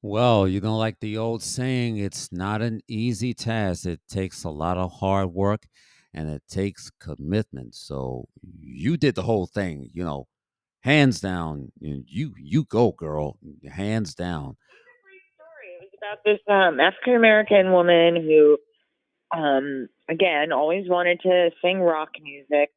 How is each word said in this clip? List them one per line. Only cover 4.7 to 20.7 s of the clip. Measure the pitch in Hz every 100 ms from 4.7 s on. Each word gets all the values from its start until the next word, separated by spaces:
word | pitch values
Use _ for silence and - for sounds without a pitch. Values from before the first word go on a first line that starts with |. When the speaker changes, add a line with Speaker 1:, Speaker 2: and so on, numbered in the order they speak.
| 90
Speaker 1:
of | 90
hard | - 95 98 95
work, | 87 98 107 _ _ _ _ _
and | - 78
it | 73 _
takes | - 98 - - _
commitment. | - 73 71 101 110 67 60 -
So | - 69 65 64 62 _
you | - 87 78 64 - 165
did | 147 -
the |
whole | 95 110 90
thing, | - 95 73 64
you | 82
know, | 87 71 65 _ _ _ _ _
hands | 127 151 139 98
down. | 98 90 82 73 65 _
You, | 76 71 -
you, | 87 147 -
you | 71 117 151
go, | 110 117
girl, | - 80 76 73 - 80 71 69
hands | 73 101 110 95 -
down. | 90 82 69 -
Speaker 2:
It | _
was | _ _
a | _ 381
great | 381 _ _
story. | 320 320 453 175
It |
was | 190 _
about | 208 208 214
this, | 208 -
um, | 202 185 139
African-American | 165 196 - 240 226 214 214 208 190
woman | 185 175 170 170 170
who, | 160 156 151 147 _ _ _ _ _ _ _ 170
um, | 151 135 143 135 120 _ -
again, | 165 190 151 156
always | 139 151